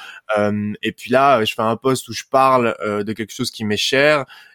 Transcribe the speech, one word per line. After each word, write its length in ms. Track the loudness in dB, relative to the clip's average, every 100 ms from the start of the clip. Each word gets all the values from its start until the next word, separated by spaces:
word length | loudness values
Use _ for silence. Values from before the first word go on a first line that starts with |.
| -16 -16 -4 -2
Euh, 360 | 0 -2 -4 -6
et 80 | -8
puis 180 | -8 -2
là, 360 | 2 4 4 2
je 80 |
fais 80 | -2
un 160 | -2 0
post 320 | 0 -2 -4
où 20 |
je 120 | -12 -2
parle, 460 | 4 4 4 2 -2
euh, 240 | -4 -4 -4
de 80 |
quelque 180 | -6 -8
chose 180 | -8 -8
qui 140 | -6
m'est 140 | -4 -2
cher 480 | 0 2 2 2 -2 -12 -20